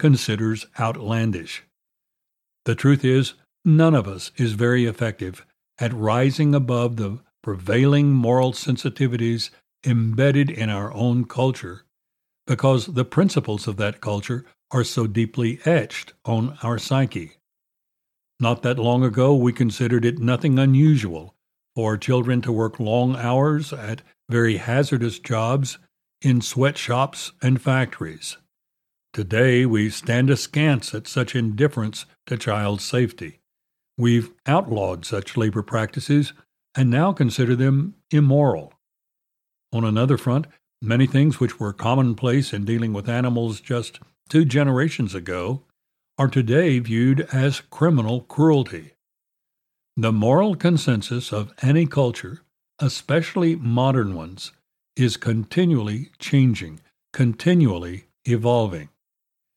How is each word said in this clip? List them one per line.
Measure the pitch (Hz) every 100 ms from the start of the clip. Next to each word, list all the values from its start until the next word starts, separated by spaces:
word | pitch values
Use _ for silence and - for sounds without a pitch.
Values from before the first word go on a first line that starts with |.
considers | 156 127 - 107 110 110 - -
outlandish. | 113 113 107 113 113 90 82 - _ _ _ _ _ _ _ _ _ _
The | -
truth | 110 135 139
is, | 127 131 127 - _ _
none | 170 156 165
of | 147 98
us | 95 - -
is | 120
very | 104 120 127 117
effective | 104 113 107 92 87 _ _ _ -
at | 117
rising | 113 107 117 135 135 147
above | 143 123 120 120 110
the | 101 113 _ _
prevailing | - 95 92 117 139 143 143
moral | 135 117 127 131
sensitivities | 123 - 123 135 - 135 120 117 117 - _ _ _
embedded | 131 117 113 113 139 143 139
in | - 110
our | 101 104
own | 104 120 120
culture | 117 - 131 127 92 92 _ _ _ _ _ _ -
because | 127 135 131 110
the | 131
principles | 123 - 190 - - 101 -
of | 98
that | 104 -
culture | 110 104 101 123 - _ _
are | 127
so | 113 - 110
deeply | 104 113 - 117 139
etched | 156 170 107 - - _
on | - 113 120 147
our | 117 113
psyche. | - 135 127 95 80 _ _ _ _ _ _ _ _ _ _ -
Not | 117 117
that | 123 127
long | 117 123
ago, | 127 113 131
we | 143 123
considered | 113 120 - 120 120
it | 120 120
nothing | 117 127 156 131
unusual | 135 135 156 143 104 80 87 _ _ _ _
for | - 110 104
children | - 127 120 123
to | 120
work | 110 110 -
long | 107 120 127 131
hours | 120 127 147 151 147
at | 139 107 117 - _ -
very | 120 117 101
hazardous | 113 127 143 127 117 107
jobs | - 110 113 139 131 - _ _ _ _
in | 139 123
sweatshops | - 131 139 143 - 123 139 - - -
and | 131 131
factories. | 135 131 123 - 80 80 - - _ _ _ _ _ _ _
Today, | - 95 107 127 123 127
we | 110 107
stand | - - 120 135
askance | 143 - 147 151 139 -
at | 107 -
such | - 120
indifference | 127 113 104 143 135 107 - - _ -
to | 123
child | - 104 104 101
safety. | - 123 117 - 80 - _ _ _ _ _ -
We've | 120 120 113 _ -
outlawed | 165 196 110 92 90
such | 80 101 - -
labor | 110 101
practices | 98 113 110 - - 143 143 - _ _ _
and | - 127
now | 123 185
consider | - 127 - 120 123
them | 131 139 175 - -
immoral. | 151 143 143 143 85 73 _ _ _ _ _ _ _ _ _ _
On | 117
another | 113 107 127 131
front, | 127 131 160 _ _ _
many | 110 117 131
things | 135 147 120
which | 123 -
were | 104
commonplace | - 117 135 127 110 127 135 135
in | 101
dealing | 101 117 113
with | 101 104
animals | 120 123 120 117 107
just | - 123 117 - _ _ _
two | 156
generations | 156 139 139 127 156 - 107
ago | 95 87 90 90 135 _ _ _ _ _ -
are | 135
today | 135 113 139 175 127
viewed | 113 113 127 135 -
as | 135 135 135
criminal | - - 165 147 110 123
cruelty. | - - 160 147 120 82 76 _ _ _ _ _ _ _ _ _ _ -
The | 113
moral | 107 110 151 214
consensus | 165 175 160 - 113 - 120 -
of | 107 104 -
any | 131 156 156
culture, | 143 123 117 - 143 _ _ _ -
especially | 135 - - 156 160 190 170 165
modern | 120 120 135 131 104
ones, | 87 80 98 - _ _ _ _ -
is | 123 -
continually | 117 113 107 - 180 139 104 107 - _
changing, | - 139 131 104 82 78 _ _ _
continually | - 123 110 170 180 135 87 87 95 _ _
evolving. | - 120 120 120 107 85 73 _ _ _ _ _ _